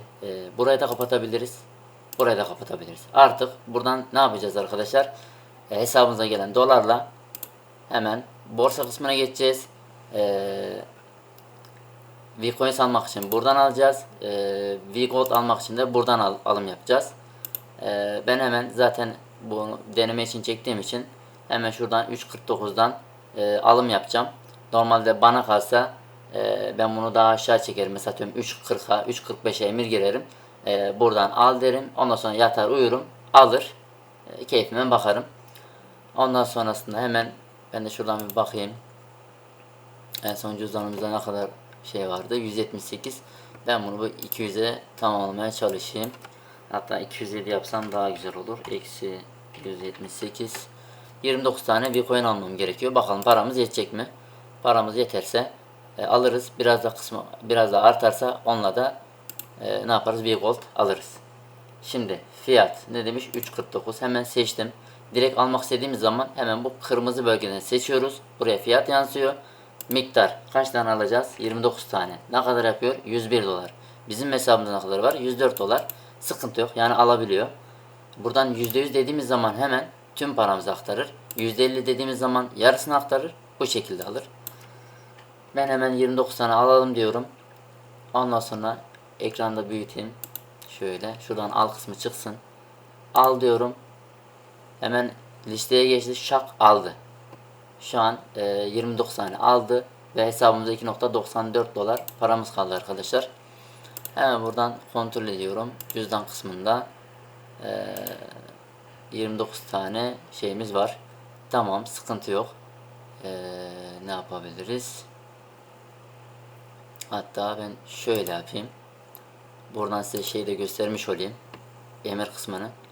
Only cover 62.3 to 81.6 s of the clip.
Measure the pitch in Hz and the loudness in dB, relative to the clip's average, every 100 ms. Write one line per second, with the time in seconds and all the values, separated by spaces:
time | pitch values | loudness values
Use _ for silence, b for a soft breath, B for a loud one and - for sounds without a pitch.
62.3 | - - 123 98 - - 117 113 120 123 | -8 4 6 6 2 -10 -6 -4 -6 -6
63.3 | 123 - - - 98 113 110 127 123 120 | -8 -8 -10 -8 -8 -8 -6 -2 -2 0
64.3 | 127 113 - 113 - B B - 120 127 | 0 0 -2 -6 -8 B B -6 2 2
65.3 | 123 127 127 - 123 139 120 110 117 131 | 4 2 0 -2 -4 -2 0 2 2 -2
66.3 | 139 120 110 127 - - 120 120 123 117 | -4 -2 -2 -4 -8 -2 0 0 0 2
67.3 | 110 101 95 - 127 135 131 135 - - | 2 0 -6 -2 -2 0 0 0 -4 -14
68.3 | - 117 101 117 123 143 139 135 143 135 | -4 0 0 2 2 4 2 0 0 -2
69.3 | 135 B B B B - 127 127 123 98 | -2 B B B B -4 -2 2 4 4
70.3 | - - 135 131 123 113 107 104 120 131 | 2 -4 -2 0 0 0 0 2 0 0
71.3 | - 110 117 117 - - 98 87 85 - | -4 -6 0 0 -2 -4 -4 -4 -8 -4
72.3 | 123 127 120 113 107 123 131 107 117 110 | 0 2 2 2 0 -2 -2 -4 -4 0
73.3 | 120 98 90 90 B B B - 107 139 | 0 2 -4 -8 B B B -12 -8 -2
74.3 | 131 127 113 104 101 95 98 123 131 127 | 0 4 4 4 -4 -2 0 2 2 -2
75.3 | 123 131 - 101 131 - B B B - | 0 0 2 0 0 -2 B B B -10
76.3 | - 120 117 120 - 117 120 120 117 107 | -8 -6 -4 -4 0 2 4 4 4 2
77.3 | 98 117 - B B B B - - 113 | 0 0 -6 B B B B -20 -8 -2
78.3 | 135 131 117 117 127 139 131 131 151 123 | 0 0 0 -2 -2 0 0 0 -2 0
79.3 | 127 110 107 139 127 131 - - - 143 | 0 0 0 0 0 -4 -12 -18 -8 -4
80.3 | 120 104 95 92 92 - 104 - - - | 2 2 2 -2 -6 -4 -4 -6 -10 -12
81.3 | - 113 110 | -4 -2 2